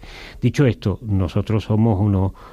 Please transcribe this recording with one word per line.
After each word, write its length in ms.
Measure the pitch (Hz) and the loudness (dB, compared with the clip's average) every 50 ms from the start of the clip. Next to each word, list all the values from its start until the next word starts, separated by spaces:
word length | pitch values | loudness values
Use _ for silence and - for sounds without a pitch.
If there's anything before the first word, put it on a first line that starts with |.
| - - - - - - - - | -20 -20 -20 -18 -18 -20 -8 -2
Dicho 240 | - 120 - - 147 | -2 0 2 2 2
esto, 340 | 120 107 - - 104 87 - | 2 2 0 -2 -4 -4 -4
nosotros 640 | 120 107 98 92 95 - - 104 98 - 110 104 - | -4 -2 0 0 0 0 -2 -2 -2 0 -2 -2 0
somos 360 | - 110 107 113 117 104 92 | 0 0 2 2 2 2 2
unos 340 | 104 104 98 92 95 95 - - - - | 2 2 2 2 0 0 -4 -8 -18 -20